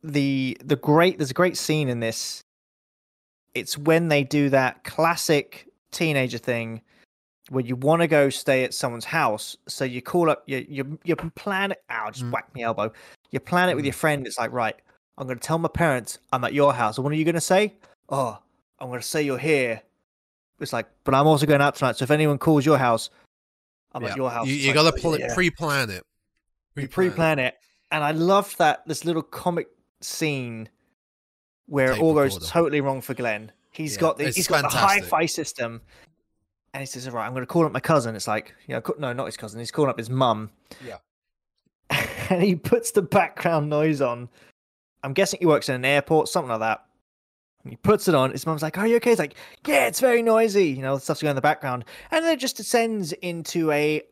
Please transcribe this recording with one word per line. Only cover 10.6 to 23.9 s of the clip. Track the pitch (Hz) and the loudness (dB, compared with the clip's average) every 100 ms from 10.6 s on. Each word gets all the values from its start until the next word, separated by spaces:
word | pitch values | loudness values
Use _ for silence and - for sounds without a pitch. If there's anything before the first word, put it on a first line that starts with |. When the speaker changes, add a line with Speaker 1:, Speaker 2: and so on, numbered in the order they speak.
Speaker 1:
your, | - 139 139 156 | -8 -8 -8 -8
your | 165 160 | -4 -4
plan. | 165 - 202 190 196 - _ | -4 -10 -6 -4 -4 -6 _
Ow, | 117 110 | -8 -8
just | 123 | -8
Speaker 2:
Mm. | 123 | -6
Speaker 1:
whacked | 139 - | -6 -8
my | 131 | -6
elbow. | 117 113 110 - - - _ | -4 -2 -4 -6 -20 -20 _
You | 139 | -10
plan | - 180 185 | -2 0 2
it | 147 | 0
with | |
your | 139 | -4
Speaker 2:
Mm. | - | -2
Speaker 1:
friend. | 160 147 123 | 0 0 -4
It's | - | -6
like, | 113 | -4
"Right, | 123 113 - _ _ _ - | -2 -4 -6 _ _ _ -14
I'm | 135 | -10
gonna | 123 | -10
tell | - 165 | -4 -2
my | 165 | -2
parents | - 170 127 104 - _ | 0 0 0 -4 -16 _
I'm | 127 | -2
at | 123 | -2
your | 143 143 | 4 4
house." | 123 110 110 | 4 -2 0
And | |
what | 135 | -2
are | 156 | 0
you | 156 | 0
gonna | 165 | 0
say? | - 185 208 _ _ _ _ | 2 2 2 _ _ _ _
"Oh, | 139 123 104 _ _ _ _ | -4 -4 -6 _ _ _ _
I'm | 131 | -10
gonna | 123 | -10
say | - 160 | -4 -2
you're | 147 123 | -2 -2
here." | 147 147 123 110 _ _ _ _ _ _ _ _ | 0 2 0 -4 _ _ _ _ _ _ _ _
It's | - | -6
like, | 120 - _ | -6 -8 _
"But | - | 0
I'm | 135 151 | 4 6
also | 151 147 | 4 6
going | 143 | 6
out | 143 - | 4 2
tonight, | 131 113 | -2 0
so | |
if | 127 | 2
anyone | 151 156 143 | 2 4 2
calls | - 151 135 | 4 4 4
your | 139 | 4
house, | 127 113 - _ _ _ _ _ _ _ _ | 4 2 -2 _ _ _ _ _ _ _ _